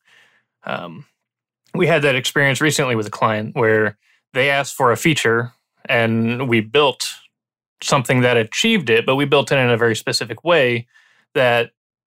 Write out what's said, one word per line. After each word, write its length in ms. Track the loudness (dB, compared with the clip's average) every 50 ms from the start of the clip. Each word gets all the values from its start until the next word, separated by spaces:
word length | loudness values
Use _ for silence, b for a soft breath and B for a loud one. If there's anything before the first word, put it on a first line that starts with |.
| b b b b b b b b b b _ _ -12
Um, 400 | -10 -10 -10 -10 -12 -16 -18 -20 _ _ _ _ _ _ _ _ _ _ _ _ _ -4
we 120 | -2 0
had 160 | 0 2 2
that 140 | 2 0 0
experience 440 | -2 -4 -4 -2 0 0 0 0 0
recently 360 | 0 0 0 0 0 -2 -2
with 100 | -2 -4
a 40 | -6
client 440 | -6 -4 -2 -2 -2 -2 -6 -6 -4
where 420 | 0 2 2 2 2 2 0 -4 _ _ _ _ _ _ _
they 180 | -4 -2 0 0
asked 240 | 0 -2 -2 -4 -2
for 160 | 0 0 2
a 60 | 2
feature 560 | 2 0 0 0 2 0 0 0 0 -2 -6 -10 _ _ _ _ _ -6
and 640 | -2 0 0 0 0 0 0 0 -2 -2 -4 -2 0
we 120 | 0 0
built 460 | 0 2 2 2 2 2 0 -2 -8 -12 -12 -14 _ _ _ _ _ _ _ _ _ _ _ -12
something 400 | -4 0 0 0 2 2 2 2
that 160 | 2 4 2 2
achieved 500 | 0 -2 -2 -2 0 0 0 0 0 2
it, 160 | 0 2 2
but 120 | 2 0
we 100 | 0 0
built 260 | 2 2 2 2 2
it 60 | 0 0
in 100 | 2 2
a 80 | 2
very 180 | 2 2 0 0
specific 480 | -2 -4 -4 -6 -4 -6 -8 -10 -6
way 440 | -2 2 2 2 2 2 0 -4 -6 b b b b b b b b b -2
that 380 | 0 2 2 2 0 0 -4 _ _ _ _ _ _ _